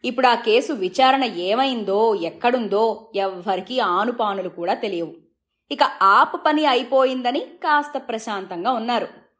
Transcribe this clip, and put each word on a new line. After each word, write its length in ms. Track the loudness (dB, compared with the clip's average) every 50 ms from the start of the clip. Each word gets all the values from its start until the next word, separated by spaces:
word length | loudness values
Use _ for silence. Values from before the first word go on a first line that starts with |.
| -6
ఇప్పుడు 220 | -6 -2 2 2
ఆ 80 | 2 2
కేసు 380 | 2 2 2 2 2 2 -2
విచారణ 520 | -4 -4 -4 -4 0 2 4 4 4 2 0
ఏమైందో, 880 | -4 -4 -6 -2 -2 0 0 0 -2 -2 -4 -4 -2 0 2 2 2 0
ఎక్కడుందో 960 | 0 -4 -8 -8 -2 0 0 0 0 -2 -2 0 2 2 0 0 -4 -12 -8 -4
ఎవ్వరికీ 640 | -4 -4 -4 -6 -6 -4 -4 -4 -4 -4 -4 -2 -2
ఆనుపానులు 720 | 0 2 0 0 0 -2 -2 -2 -2 -2 -2 -4 -6 -8
కూడా 260 | -8 -6 -4 -4 -4
తెలియవు. 400 | -2 -4 -6 -4 -6 -6 -8 -10 -20 _ _ _ _ _ _ _ _ _ _
ఇక 120 | 0 0 0 0 2 2
ఆప్ 440 | 4 6 6 6 6 4 0 0 0
పని 200 | 2 2 4 2
అయిపోయిందని 760 | 2 2 2 0 2 2 2 2 2 0 -2 -4 -2 -2 -2
కాస్త 640 | -6 -6 -14 -6 0 2 2 2 0 -2 -10 -10 -8 -6
ప్రశాంతంగా 640 | -8 -6 -6 -6 -8 -8 -8 -8 -10 -4 -2 -2
ఉన్నారు. 360 | -2 -2 -2 -2 -2 -2 -4 -6 -12 -20 _ _ _